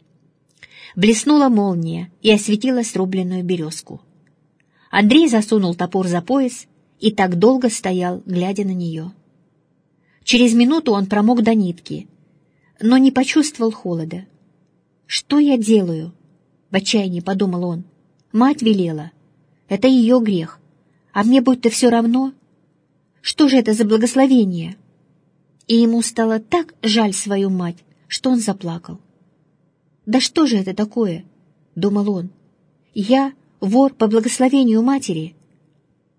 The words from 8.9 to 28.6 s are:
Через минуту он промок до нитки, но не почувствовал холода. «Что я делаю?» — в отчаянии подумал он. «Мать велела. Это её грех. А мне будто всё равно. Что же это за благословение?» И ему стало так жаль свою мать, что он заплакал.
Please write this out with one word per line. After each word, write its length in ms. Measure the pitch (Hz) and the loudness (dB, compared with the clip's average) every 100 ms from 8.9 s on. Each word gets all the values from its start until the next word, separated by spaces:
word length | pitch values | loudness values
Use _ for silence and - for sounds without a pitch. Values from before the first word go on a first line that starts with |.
| 160 170 - _ _ _ _ _ _ _ _ _ _ | -8 -12 -16 _ _ _ _ _ _ _ _ _ _
Через 320 | - 240 247 233 | -2 2 4 4
минуту 380 | 240 320 302 | 2 2 0
он 120 | 202 190 | -2 0
промок 380 | 208 214 240 | 0 2 2
до 100 | 226 | 2
нитки, 540 | 220 185 170 - 156 - _ _ _ _ _ _ - | 2 0 -6 -12 -14 -14 _ _ _ _ _ _ -4
но 160 | 220 262 | 2 4
не 140 | 269 | 4
почувствовал 600 | 262 262 320 302 - 226 | 2 0 0 0 -2 -6
холода. 540 | 220 180 165 160 175 196 _ _ _ _ _ _ _ - | -4 -8 -6 -8 -12 -16 _ _ _ _ _ _ _ -12
«Что 340 | - - 285 | -10 -2 0
я 180 | 285 254 | 2 2
делаю?» — 560 | 214 214 175 160 165 - _ _ _ _ _ | 2 2 0 -6 -10 -16 _ _ _ _ _
в 40 | 190 | -6
отчаянии 440 | 196 214 190 175 | -2 -2 -2 -6
подумал 420 | 175 196 196 175 175 | -4 -4 -2 -4 -6
он. 180 | 170 185 _ _ _ _ | -8 -12 _ _ _ _
«Мать 300 | 214 262 294 | 0 0 2
велела. 500 | 226 202 170 156 156 _ _ _ _ _ - | 0 0 -2 -6 -12 _ _ _ _ _ -8
Это 180 | 196 254 | 0 2
её 320 | 262 226 254 | 4 4 2
грех. 400 | 220 185 160 - _ _ _ _ _ | 2 -2 -4 -14 _ _ _ _ _
А 100 | 202 | -2
мне 180 | 220 269 | 4 4
будто 280 | 254 254 226 | 4 2 0
всё 200 | 226 247 | 2 2
равно. 440 | 233 233 254 269 - _ _ _ _ _ _ _ _ | 2 2 0 -2 -8 _ _ _ _ _ _ _ _
Что 260 | - - 294 | -6 0 4
же 100 | 262 | 4
это 160 | 214 | 2
за 120 | 214 208 | 0 2
благословение?» 920 | 220 240 262 269 254 196 170 165 196 _ _ _ _ _ _ _ _ - | 2 2 2 4 4 2 -2 -10 -14 _ _ _ _ _ _ _ _ 0
И 80 | 226 | 2
ему 260 | 233 233 | 2 0
стало 380 | 226 - 226 220 | -2 -2 -2 -2
так 340 | 220 349 311 _ | -2 -4 -4 _
жаль 320 | 220 220 214 | -2 0 0
свою 360 | 190 202 202 196 | -2 -4 -2 -2
мать, 340 | 185 175 170 _ _ - | -2 -6 -10 _ _ -14
что 240 | - 262 | -6 -2
он 80 | 247 | 0
заплакал. 600 | 214 196 | -2 -4